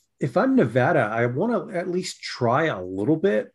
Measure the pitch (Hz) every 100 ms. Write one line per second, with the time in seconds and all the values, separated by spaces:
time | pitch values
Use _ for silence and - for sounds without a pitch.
0 | _ - 139 175 262 262 147 120 127 165
1 | 107 113 120 127 214 226 160 190 180 175
2 | 175 - - - 120 127 160 110 90 95
3 | 107 156 196 214 -